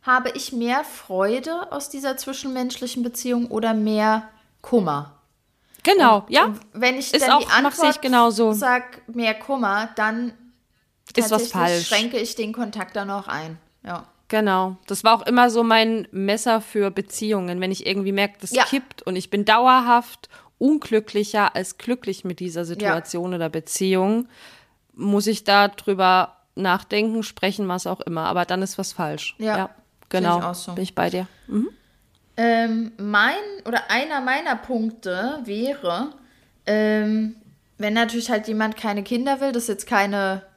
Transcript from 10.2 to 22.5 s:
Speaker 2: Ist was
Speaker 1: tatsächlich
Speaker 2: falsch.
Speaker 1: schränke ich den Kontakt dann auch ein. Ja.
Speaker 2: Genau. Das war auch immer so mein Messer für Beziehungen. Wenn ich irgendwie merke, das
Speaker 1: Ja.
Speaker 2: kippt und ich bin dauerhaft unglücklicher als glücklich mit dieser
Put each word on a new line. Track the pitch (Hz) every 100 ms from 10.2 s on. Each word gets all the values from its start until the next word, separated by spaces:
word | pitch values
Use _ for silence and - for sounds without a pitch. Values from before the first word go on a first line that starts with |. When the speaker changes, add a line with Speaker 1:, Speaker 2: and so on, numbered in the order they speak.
| 247 220 - _ _ _ _ _ - -
Speaker 2:
Ist |
was | 220
Speaker 1:
tatsächlich | 214 233
Speaker 2:
falsch. | 190 170 175 170
Speaker 1:
schränke | 214 233 233
ich | 233 -
den | 214
Kontakt | 233 220 214 - 208
dann | 196
auch | 196 190
ein. | 143 160 160 _ _ -
Ja. | 175 - _ _
Speaker 2:
Genau. | 220 208 185 190 185 -
Das | 196
war | 220 226
auch | 226
immer | 247 240
so | 226
mein | 233 226 226 226 -
Messer | 190 196 214 247 220
für | 214 214 196
Beziehungen. | 190 196 - 214 208 180 180
Wenn | 185
ich | 190 -
irgendwie | 190 196
merke, | 196 202 -
das | 196
Speaker 1:
Ja. | 247 -
Speaker 2:
kippt | 277 262 -
und | - 185
ich | -
bin | 208 208
dauerhaft | 220 254 262 240 240 233 - - - _ _
unglücklicher | 262 302 - 214 214 208 208 214 202 -
als | 190 -
glücklich | - 247 202 190 185
mit | 175
dieser | 180